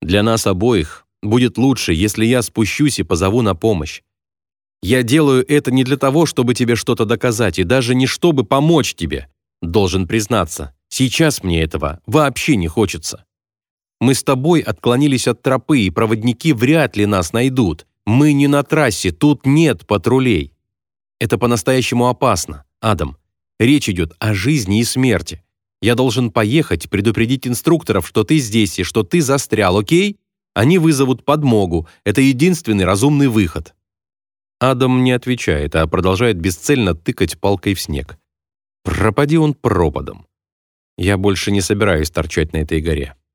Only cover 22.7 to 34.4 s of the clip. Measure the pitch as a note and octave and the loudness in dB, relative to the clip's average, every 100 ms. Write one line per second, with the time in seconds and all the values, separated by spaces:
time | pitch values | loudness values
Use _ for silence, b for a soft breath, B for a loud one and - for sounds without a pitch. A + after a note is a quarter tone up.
22.7 | _ A2 F#2 D2 C#2+ _ _ _ - A2+ | _ -2 -2 -4 -10 _ _ _ 0 2
23.7 | C#3+ B2 F2+ E2 - A2 G2+ G#2 D#3 F#2+ | 2 2 -2 -4 -4 -4 -2 0 -2 0
24.7 | G#2 A#2 C3 C3 F#2+ - D#2+ _ _ _ | 0 0 0 0 0 -4 -14 _ _ _
25.7 | _ G2+ A#2+ C3 A2+ A#2+ - G#2+ D3 - | _ 0 2 0 0 -2 0 0 0 0
26.7 | E2 - F#2+ G#2+ A2+ A#2 C3 B2+ A#2+ - | -4 -4 -2 0 0 -2 -2 -4 -4 0
27.7 | E3 - G2 - - G#2 D#3 A2+ A2+ G2+ | 0 0 -2 -2 -2 0 0 0 0 0
28.7 | - F2+ A2+ G#2 F3 C3 C#3 - G#2+ G2 | -2 -4 -2 0 0 0 -2 0 0 2
29.7 | F#2+ G#2 E3 G3+ G3+ _ _ _ - A#2 | 0 2 0 0 -4 _ _ _ 0 2
30.7 | F3+ D#3+ C#3 C3+ B2+ - D3+ C#3+ A2 F#2 | 4 4 2 0 0 -2 0 2 2 0
31.7 | E2 D#2+ b - G#2+ C3+ B2 E3+ E3+ - | -2 -6 b -2 2 2 4 2 2 -2
32.7 | G#2 F2+ F#2+ C#3 D3 C#3 A2 F2+ E2 - | 0 0 2 2 2 2 2 0 -2 -12
33.7 | _ _ _ _ _ _ _ | _ _ _ _ _ _ _